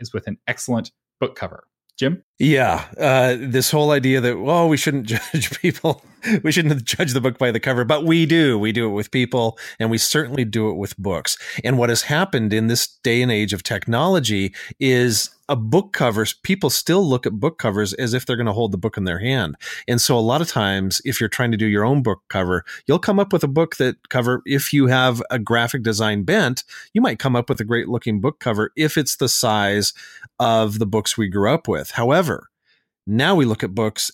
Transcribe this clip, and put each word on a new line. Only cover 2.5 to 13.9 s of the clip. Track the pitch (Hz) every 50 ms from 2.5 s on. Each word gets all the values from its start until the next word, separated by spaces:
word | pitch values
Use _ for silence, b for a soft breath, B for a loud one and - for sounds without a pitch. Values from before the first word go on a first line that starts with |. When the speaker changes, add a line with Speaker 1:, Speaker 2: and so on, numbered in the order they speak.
| 156 135 127 104 85 78 - - -
Speaker 2:
Uh, | - 151 143 131 131 127 127 123 120
this | 127 135 117 131 123 -
whole | - 151 151 147
idea | 147 143 127 131 131 135
that, | 120 123 120 87
well, | 101 135 165 170 170 165
we | 156 135
shouldn't | - 160 139 139 113 110
<laughs> |
judge | 113 113 - - - 156 113 - - -
people, | - 180 143 - - 160 143 - - - _ B B 226 220 170 -
we | 160
shouldn't | 147 180 165 151 151 135 113
judge | - - - 185 143 123
the | 135
book | 120 131 117 -
by | 135 123
the | 110 113
cover, | - 139 131 120 123
but | 113 156 151 156
we | 160 165 170 165 147
do. | 165 165 160 139 120 104
We | 104 110
do | 110 120 117 110
it | 101
with | 104 107 -
people, | - 131 123 117 - 127 117 113 B B B B B -
and | 110 113
we | 113 110
certainly | - - - 151 151 117 135 139 123
do | 107 104 117 107 107
it | 92
with | 85 101 95 - -
books. | 92 101 90 78 - - - B B B B B -
And | 117 131 127
what | 120 117
has | 117 117 -
happened | - 147 156 190 196 - 131 110 107 104
in | 110 113 113
this | 117 120 - -
day | - _ - 127 117 120 127
and | 127
age | 117 104 107 98
of | 101 92 -
technology | - 117 98 - -